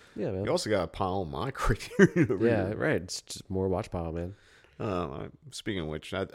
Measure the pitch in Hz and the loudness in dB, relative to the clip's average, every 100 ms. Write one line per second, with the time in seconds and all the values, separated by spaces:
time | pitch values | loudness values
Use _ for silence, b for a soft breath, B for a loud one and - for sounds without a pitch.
0 | B - 175 95 110 170 - 101 82 - | B -6 -2 -2 0 0 2 2 2 0
1 | 92 98 80 69 131 - - 107 - - | 0 0 -2 -4 -4 0 2 2 0 6
2 | 185 180 120 98 117 110 95 110 151 101 | 6 6 2 4 4 4 2 0 0 0
3 | 87 - - - - 95 95 90 - 87 | -2 -10 -10 -14 -4 0 0 0 -2 -4
4 | 82 85 87 104 B B B - 107 90 | -4 -4 -6 -8 B B B -8 -4 -2
5 | 78 69 52 - 139 - - 95 78 78 | -4 -6 -12 -14 -16 -10 -6 -4 -4 -6
6 | - 95 95 | -6 -4 -4